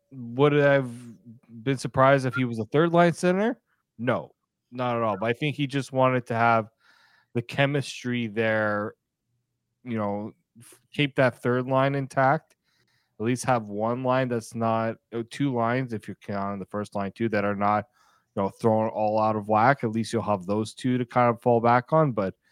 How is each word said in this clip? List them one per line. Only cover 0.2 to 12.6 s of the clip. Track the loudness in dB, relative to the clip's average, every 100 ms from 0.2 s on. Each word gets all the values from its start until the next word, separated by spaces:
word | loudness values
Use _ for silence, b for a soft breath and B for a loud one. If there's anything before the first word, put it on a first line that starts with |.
| -8 2 4 6
I | 6
have | 4 2 -8 -16 -20 -20 -20 _ -8
been | -4 -4
surprised | -2 4 6 6 2
if |
he | -2
was | -2 -4
a |
third | -2 2 4
line | 4 4
center? | 2 0 0 0 -4 _ _ _ -6
No, | -2 -2 -4 _ _ _ _
not | -6 -4 -2
at |
all. | -2 -2
But | -2
I |
think | -2 -4
he | -4 -4
just | -4 -4
wanted | 0 2 2 -2
to |
have | 0 2 2 0 b b b b b b
the | -8
chemistry | -4 0 0 0 -6 -8 -6 -4 -4
there, | -2 0 0 0 -2 -4 -10 _ _ _ _ _ _ _ _
you | -8 -6
know, | -4 -4 -8 -14 _ _
f-, | -20 -20 _
keep | -4 -2
that | 2 0 0
third | -2 -2 0
line | 0 0
intact, | 0 -2 2 2 2 -4 _